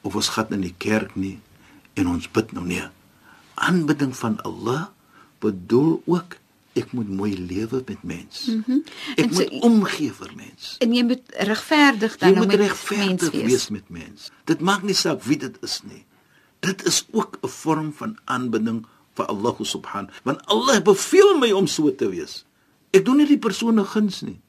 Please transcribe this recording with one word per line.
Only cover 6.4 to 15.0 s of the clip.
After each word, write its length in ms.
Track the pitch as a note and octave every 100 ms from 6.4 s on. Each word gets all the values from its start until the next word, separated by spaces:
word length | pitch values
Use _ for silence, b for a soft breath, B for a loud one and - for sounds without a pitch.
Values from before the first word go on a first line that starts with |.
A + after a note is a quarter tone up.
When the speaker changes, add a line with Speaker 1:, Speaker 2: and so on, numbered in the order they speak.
| _ _ _ -
Speaker 1:
ek 160 | -
moet 160 | B2 G#2
mooi 240 | G2 G#2 F#2+
lewe 440 | F2+ F#2 A2+ C3 B2+
met 160 | G2
mens. 420 | F2+ E2+ - - A#3+
Speaker 2:
Mhm. 300 | A3+ G#3+ C4 D#4+ B B B3
Speaker 1:
Ek 100 | A#3+
Speaker 2:
En 80 |
so 80 | F3
Speaker 1:
moet 180 | - -
omgee 500 | A#3 A3 F#3 - C#3
vir 180 | - - -
mens. 400 | - - - -
Speaker 2:
En 140 | A#3+
jy 100 | A#3+
moet 180 | A#3 B3+ -
regverdig 880 | - G3 G#3+ - D4+ C#4+ A3+ G#3+ -
dan 120 | F3+
Speaker 1:
Jy 60 | G3
Speaker 2:
nou 100 | G#3
Speaker 1:
moet 100 | G3+
Speaker 2:
met 100 | G3+
Speaker 1:
regverdig 400 | - - G3+ G3
Speaker 2:
mens 220 | F#3 E3
wees. 200 | - -
Speaker 1:
wees 180 | B2 -
met 200 | G2+ -
mens. 400 | E2+ D#2 - - b -
Dit 140 | D#3+
maak 220 | F3 G3+
nie 100 | G3+
saak 300 | F#3